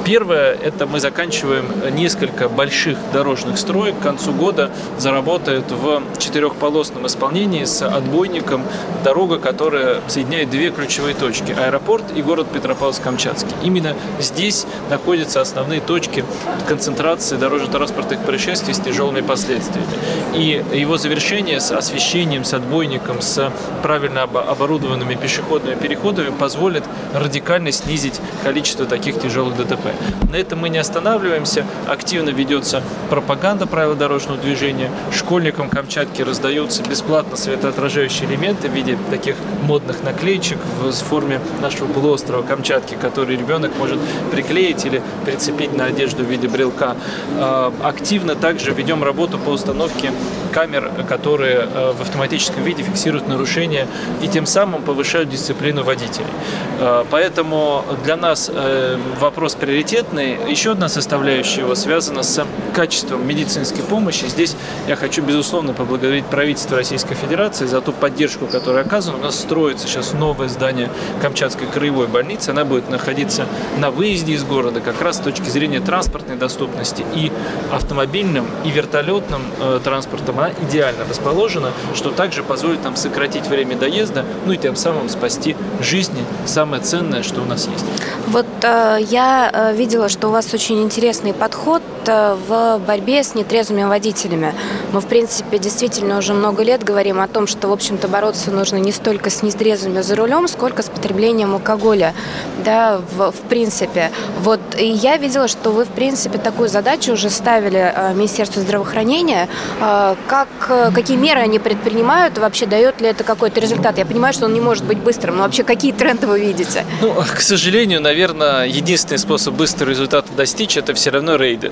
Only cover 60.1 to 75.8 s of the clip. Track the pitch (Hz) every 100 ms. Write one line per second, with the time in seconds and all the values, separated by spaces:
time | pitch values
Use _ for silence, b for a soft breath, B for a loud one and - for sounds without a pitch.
60.1 | 151 135 117 127 147 220 202 165 147 135
61.1 | 143 139 131 123 - 127 127 143 165 156
62.1 | 135 123 - 127 - 110 135 165 - -
63.1 | 131 127 147 151 160 127 - - 214 196
64.1 | - 127 131 165 - B B - 143 139
65.1 | 170 143 147 139 175 147 123 123 131 131
66.1 | 139 139 139 147 143 - 131 123 131 -
67.1 | 131 139 170 208 - 131 127 127 123 143
68.1 | 131 147 - 135 127 127 127 135 208 175
69.1 | 135 143 135 - 160 151 120 - 135 -
70.1 | 151 151 135 131 120 131 127 120 B B
71.1 | - 143 131 135 - 127 143 147 135 117
72.1 | 120 139 214 - 139 143 127 120 127 -
73.1 | 135 139 - 131 B B - 143 131 214
74.1 | 185 160 151 139 139 120 117 113 113 170
75.1 | 160 147 - - 131 151 135